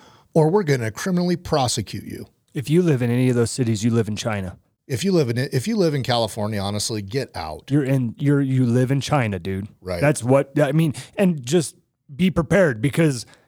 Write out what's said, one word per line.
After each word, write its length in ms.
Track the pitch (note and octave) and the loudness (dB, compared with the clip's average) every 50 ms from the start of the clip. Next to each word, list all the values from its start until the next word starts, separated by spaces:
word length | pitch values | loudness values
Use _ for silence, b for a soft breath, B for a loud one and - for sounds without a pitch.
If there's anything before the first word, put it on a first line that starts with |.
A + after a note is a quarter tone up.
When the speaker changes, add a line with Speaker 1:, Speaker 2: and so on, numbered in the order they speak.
| b b b b b b b | b b b b b b b
Speaker 1:
or 160 | E3+ D3+ D#3 | 2 2 4
we're 120 | E3+ G#3+ G3+ | 2 2 2
gonna 280 | D3 C#3 B2+ A#2 A2 | 2 0 0 -2 -4
criminally 460 | - - - G3 F3+ F3 F3 F3+ F3+ | -6 -6 -4 -2 0 0 0 0 -2
prosecute 680 | E3+ - - E3+ D3 C3 A#2+ - - G2+ - - G2+ - | -4 -4 -2 0 0 0 0 0 -2 -4 -6 -8 -12 -12
you." 220 | - - - - - _ _ _ _ - | -12 -12 -14 -14 -16 _ _ _ _ -10
Speaker 2:
If 160 | D#3 B2+ - | -8 -2 2
you 140 | D3 F3 F#3 | 2 4 4
live 180 | E3+ D3 B2 | 4 2 2
in 100 | B2+ A#2+ | 2 0
any 200 | A#2+ B2 B2+ B2+ | 2 2 2 2
of 40 | B2 | 4
those 160 | A#2+ A#2 A2+ | 2 2 0
cities, 320 | - - C3 A2+ A2+ G2 G2+ | 0 -2 -2 0 0 0 0
you 100 | A#2+ A2+ | 2 2
live 160 | A#2 A2 F#2+ | 2 2 0
in 80 | G#2+ | -2
China. 420 | G2 - A#2+ G#2+ G2+ F#2+ F2+ - - _ _ _ _ _ | -6 -4 -4 -4 -4 -6 -8 -12 -14 _ _ _ _ _
Speaker 1:
If 160 | - C#3 A2+ C#3+ | -8 -6 -4 -2
you 100 | G3 F#3+ | 2 2
live 180 | E3+ D3 A#2 | 2 2 2
in, 80 | A#2 A#2 | 0 -2
if 280 | B2+ - - C3 A#2 | -2 -2 -2 -4 -2
you 100 | G#3 A#3 | -2 0
live 180 | G#3+ F3+ E3 D3 | 0 2 2 0
in 80 | C#3+ A#2+ | 0 0
California, 580 | - B2 A#2+ A2+ G#2+ - A#2 G#2 G#2 A2 G#2 | 0 0 0 0 0 -2 -4 -6 -4 -4 -4
honestly, 400 | F#2+ G2 G2+ G#2 - - A#2 G#2+ | -4 -4 -4 -4 -4 -4 -6 -6
get 340 | G2+ G2 G2+ C3+ B2+ - - | -6 -6 -6 -6 -6 -6 -8
out. 360 | F#2+ E2 D#2 D#2 E2 - - | -10 -10 -10 -10 -12 -6 -2
Speaker 2:
You're 140 | C3 D3 C#3 | 0 0 2
in, 300 | B2+ C#3 C3+ B2+ A#2 - - | 2 0 0 0 -2 -4 -2
you're, 240 | D3+ C#3 C#3+ C#3+ C#3 | 0 2 2 2 2
you 240 | C3+ C3 C3 B2+ | 2 2 2 2
live 240 | A#2 A#2 B2+ C3 B2 | 4 4 2 2 2
in 100 | C3+ C#3 | 0 -2
China, 380 | B2 - - D3 A#2+ A2 G2 F#2 | -2 0 0 0 0 0 -2 -4
dude. 300 | E2 G2 F#2+ F#2+ F2+ - - _ | -4 -6 -6 -6 -6 -10 -12 _
Speaker 1:
Right. 220 | - F#2 F2+ F2 - | -10 -6 -4 0 0
Speaker 2:
That's 200 | D3+ D3+ - A#2 | 0 0 0 2
what, 280 | A#2+ C3 C#3 C#3+ - - C#3 | 2 4 4 2 2 0 0
I 120 | D3 C#3 C#3+ | 0 2 2
mean, 200 | D#3+ E3 D#3+ - B B B B | 2 2 0 -2 B B B B
and 260 | G3+ G#3 F3+ F3 D3+ A#2+ | 0 0 0 0 -2 -2
just 300 | A#2+ D#3 F3+ D3+ - - _ _ _ _ _ _ - C#3+ | -2 0 0 0 -2 -6 _ _ _ _ _ _ -12 -4
be 160 | B2 F3 F#3 | -2 0 0
prepared, 520 | D3+ - E3 - - G3+ F#3+ D#3 B2 G#2+ A2+ | 0 0 -2 2 2 4 4 2 2 0 -2
because 420 | C#3+ - - E3 D#3 C3+ A#2+ - b b b b | -2 0 2 2 2 2 -2 -8 b b b b